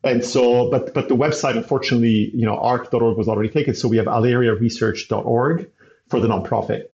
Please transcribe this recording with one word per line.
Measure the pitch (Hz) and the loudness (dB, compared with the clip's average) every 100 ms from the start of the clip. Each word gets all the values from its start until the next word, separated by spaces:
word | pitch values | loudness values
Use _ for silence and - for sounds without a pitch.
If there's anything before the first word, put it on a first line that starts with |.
And | 135 120 | 0 0
so, | 123 139 123 123 120 | 0 2 4 4 2
but, | 131 - | 0 -2
but | - - | -4 0
the | |
website, | - 147 151 143 226 | 0 2 0 -2 -2
unfortunately, | - 135 - 123 117 110 110 | -2 -4 0 0 2 2 0
you | - 113 | -2 -2
know, | 104 | 0
arc | 120 123 - | 0 -2 -2
dot | 120 | 0
org | 113 110 | 0 0
was | 107 | -2
already | 107 110 | 0 0
taken. | 151 143 | -2 -2
So | 117 120 | -2 0
we | 113 | 0
have | 104 | 2
aleriaresearch | 117 120 123 120 107 117 - 110 107 - | 0 2 2 2 2 0 0 -4 -4 -4
dot | 107 113 | -4 0
org | 117 135 170 - _ - _ _ | 0 0 -2 -6 _ -20 _ _
for | 127 | 0
the | 113 | 0
nonprofit. | 98 - 110 - - - | 0 -2 -4 -2 -6 -8